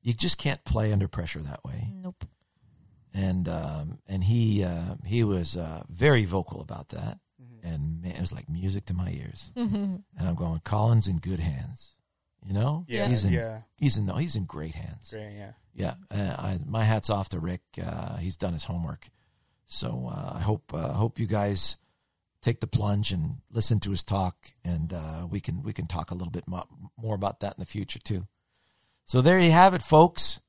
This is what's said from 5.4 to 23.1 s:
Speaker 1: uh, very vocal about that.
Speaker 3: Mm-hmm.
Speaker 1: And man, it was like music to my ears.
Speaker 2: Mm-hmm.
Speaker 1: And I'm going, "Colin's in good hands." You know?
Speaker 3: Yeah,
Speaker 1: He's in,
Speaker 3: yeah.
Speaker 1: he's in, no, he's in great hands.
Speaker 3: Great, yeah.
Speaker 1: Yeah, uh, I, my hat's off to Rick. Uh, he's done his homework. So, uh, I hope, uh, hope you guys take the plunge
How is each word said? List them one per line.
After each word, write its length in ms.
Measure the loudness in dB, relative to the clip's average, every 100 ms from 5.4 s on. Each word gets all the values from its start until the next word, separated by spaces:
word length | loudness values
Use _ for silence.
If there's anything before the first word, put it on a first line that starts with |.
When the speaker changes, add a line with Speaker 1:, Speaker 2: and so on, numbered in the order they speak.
| -2 -4
Speaker 1:
uh, 260 | -6 -8 -12
very 360 | 2 6 6
vocal 360 | 4 0 -2 -8
about 280 | -10 -12 -10
that. 300 | -8 -8 -10 _ _
Speaker 3:
Mm-hmm. 240 | -20 -14 -8
Speaker 1:
And 360 | -4 -2 -4
man, 100 | -6 -6
it 40 |
was 120 | -6
like 160 | -6 -6
music 380 | -4 -2 -4 -4
to 80 |
my 160 | -4 -2
ears. 400 | -4 -8 -14 -14 -4
Speaker 2:
Mm-hmm. 400 | -2 0 -2 -4 -10 -4
Speaker 1:
And 100 | -2
I'm 60 | 0
going, 240 | -2 -2
"Colin's 440 | 0 2 6 6 4
in 100 | 0
good 220 | -2 -2
hands." 540 | -2 -2 -6 -12 -16 _ _ _ _ _ -4
You 80 |
know? 320 | 0 0 0 -4
Speaker 3:
Yeah, 180 | -2 2
Speaker 1:
He's 160 | 4 4
in, 80 |
Speaker 3:
yeah. 260 | 2 0 -8 -14 _
Speaker 1:
he's 220 | 2 2
in, 80 | 0
no, 80 |
he's 200 | 0 -2
in 120 | -2 -4
great 280 | -6 -8
hands. 360 | -8 -10 -12 -14
Speaker 3:
Great, 240 | -14 -12 -14
yeah. 160 | -16 -18 _
Speaker 1:
Yeah, 200 | -6 -6 -6 -8
uh, 260 | -4 -4 -4
I, 200 | -4 -4 -2
my 180 | 0
hat's 260 | 2 2 2
off 180 | -2 -2
to 100 | -4
Rick. 220 | -4 -6 _ -10
Uh, 360 | -8 -6 -6 -6
he's 220 | -6 -4
done 160 | -4
his 100 | -4
homework. 460 | -4 -4 -4 -8 -14 _ _ _ _ _ _
So, 440 | -6 -4 -4 -6
uh, 220 | -8 -8 -4
I 40 |
hope, 320 | 0 0 _
uh, 160 | -6 -4
hope 240 | 0 0 0
you 60 | -2
guys 500 | 0 0 2 0 -2 _ _ _ _ _ _
take 200 | -2 -2
the 60 | 0
plunge 460 | 0 2 2 0